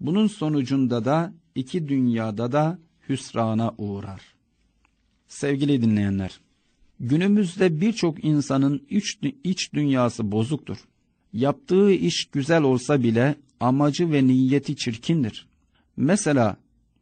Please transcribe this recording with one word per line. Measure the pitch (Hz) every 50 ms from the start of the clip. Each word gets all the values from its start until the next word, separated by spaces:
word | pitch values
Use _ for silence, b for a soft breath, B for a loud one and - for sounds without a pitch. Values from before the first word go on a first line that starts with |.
Bunun | 135 139 175 208 220
sonucunda | 208 208 - 165 156 151 143 127 120 139 135 131 120 120 120 113
da | 127 147 160 170 165 - - _ _ -
iki | 131 131 - - 180 160 139
dünyada | 139 135 127 123 117 113 110 110 107 101 117 123 127
da | 147 156 160 175 - - _ _ _ _ -
hüsrana | 139 127 - - - 117 113 110 110 110 117 113 - -
uğrar. | 107 101 98 98 101 101 95 92 - _ _ _ _ _ _ _ _ _ _ _ _ _ _ _ _ _ _ _ _ _
Sevgili | - - - 143 143 135 147 143 143 127 117
dinleyenler, | 113 107 104 101 101 98 95 95 90 - - _ _ _ _ _ _ _ _ _ _ _ -
günümüzde | 131 117 139 160 185 202 208 208 202 170 - - 185 185 160 151
birçok | 190 226 220 - - 170 151 - -
insanın | 151 151 147 135 - 135 135 139 139 147 139 - -
iç, | - 208 - - - - - 143 - - -
iç | 180 190 - - - -
dünyası | 147 147 143 135 127 123 117 - - 110 101 104
bozuktur. | 110 113 127 156 - - - 101 - - _ _ _ _ _ _ _ _ _ -
Yaptığı | 110 127 143 147 - _ - 180 190 202 202 190
iş | 170 165 175 - - -
güzel | _ - 147 131 143 165 165 147
olsa | 135 131 123 - - 147 139 120
bile | 117 110 117 123 143 147 - - _ _ -
amacı | 117 123 127 139 147 147 143 165 175 170 151
ve | 143 135
niyeti | 127 127 127 131 131 139 143 139 - 143
çirkindir. | - - 123 113 - - - 165 165 127 107 - - - _ _ _ _ _ _ _ _ _ -
Mesela | - 117 147 190 208 - 156 147 131 117 104 92 - _ _ _ _ _ _ _ _